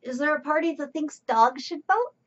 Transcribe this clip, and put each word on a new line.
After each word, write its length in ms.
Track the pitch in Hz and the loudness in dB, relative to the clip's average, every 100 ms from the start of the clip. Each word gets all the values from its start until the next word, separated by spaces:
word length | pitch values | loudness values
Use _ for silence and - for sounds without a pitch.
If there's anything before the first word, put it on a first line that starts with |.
is 160 | 226 254 | -8 -4
there 180 | 294 302 | 0 0
a 60 | |
party 320 | 285 302 330 302 | 0 0 0 -2
that 180 | 285 | -6
thinks 260 | - 302 - _ | -6 -6 -8 _
dogs 360 | 233 233 262 | 4 4 4
should 180 | 262 330 - | -10 -12 0
vote? 280 | 392 494 _ | 0 0 _